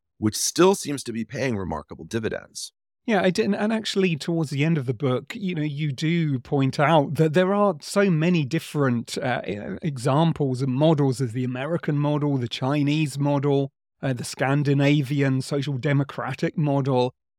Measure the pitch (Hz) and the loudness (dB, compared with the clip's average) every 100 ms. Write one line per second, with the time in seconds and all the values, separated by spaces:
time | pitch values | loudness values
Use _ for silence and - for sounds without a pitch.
0 | _ _ 107 - - - 185 196 139 139 | _ _ -4 -2 -2 4 4 4 -4 -8
1 | - 113 110 135 131 104 90 78 - - | -6 -8 -6 -4 -2 -2 -4 -6 -8 -16
2 | 82 113 110 - - - - _ _ _ | -8 -4 -4 -6 -10 -16 -16 _ _ _
3 | - 196 190 180 220 208 208 226 214 202 | -2 2 2 2 0 0 -2 -2 -2 0
4 | 190 147 - 165 147 139 156 160 127 110 | 0 0 -2 -2 -2 0 0 0 -2 -2
5 | 135 127 - - 190 165 151 143 151 123 | 0 -2 -4 -6 -4 -4 -4 -4 -4 -2
6 | 156 170 156 131 - 143 135 - 143 165 | 0 0 0 -2 -2 0 0 2 4 4
7 | 139 143 160 160 185 202 202 151 - 202 | 2 2 2 4 2 2 2 0 -2 0
8 | 202 156 165 175 127 160 - 151 135 117 | 2 2 4 2 2 -2 -4 0 2 0
9 | - - 123 123 - 104 - 190 160 131 | -2 -4 -2 -2 -4 -6 -8 -6 -4 -2
10 | 135 139 165 151 139 127 131 127 156 151 | 2 4 2 2 -2 0 -2 2 4 4
11 | 139 127 123 123 123 127 143 170 170 147 | 2 0 -2 -2 -4 -4 -4 -2 0 0
12 | 147 147 147 135 120 - 131 147 143 151 | 0 0 0 0 -2 -2 -2 2 2 2
13 | 151 139 143 143 143 139 139 - _ _ | 0 0 0 2 2 2 0 -8 _ _
14 | 135 120 - - 135 143 143 143 139 147 | -4 -4 -6 -2 0 2 2 4 4 4
15 | 127 143 135 131 - 143 147 131 147 143 | 2 0 2 0 -2 -4 -4 -4 0 0
16 | 143 - 120 127 165 - 147 139 135 127 | 0 -4 -8 -4 -4 0 0 2 2 2
17 | 127 - _ | 2 -2 _